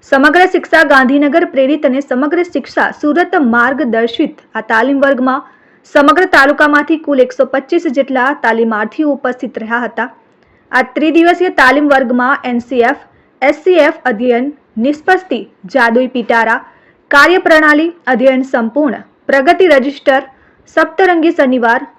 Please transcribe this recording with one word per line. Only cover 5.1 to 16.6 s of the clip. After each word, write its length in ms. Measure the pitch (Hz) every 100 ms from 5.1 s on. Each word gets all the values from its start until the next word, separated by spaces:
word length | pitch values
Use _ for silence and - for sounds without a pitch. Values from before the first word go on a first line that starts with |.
| 269 254 269 294 _ _ _ _
સમગ્ર 340 | 302 285 320 370
તાલુકામાંથી 640 | 330 277 294 294 294 294 311 311
કુલ 180 | 277 247
એકસો 200 | - 262
પચીસ 320 | 269 269 339 339 254
જેટલા 280 | 269 262 254 294
તાલીમાર્થીઓ 720 | 220 226 226 214 220 - 302
ઉપસ્થિત 460 | 277 254 247 247 214
રહ્યા 180 | 214 233
હતા. 240 | 247 - 233 - _ _ _ _ _
આ 100 | - 254 -
ત્રિદિવસીય 540 | 302 311 339 349 359 -
તાલીમ 260 | 262 269 294
વર્ગમાં 560 | 269 254 247 254 277 254
એન 80 | 240
સી 220 | 233 254 240
એફ, 160 | 285 - _ _ _
એસ 220 | 262 294
સી 160 | - 359 294
એફ 260 | 320 254
અધ્યયન, 400 | 214 247 240 269 294 _ - 240
નિષ્પત્તિ, 520 | 294 - 370 359 233 196 _ 185 269
જાદુઈ 360 | 233 226 254 254
પિટારા, 420 | 226 233 220 240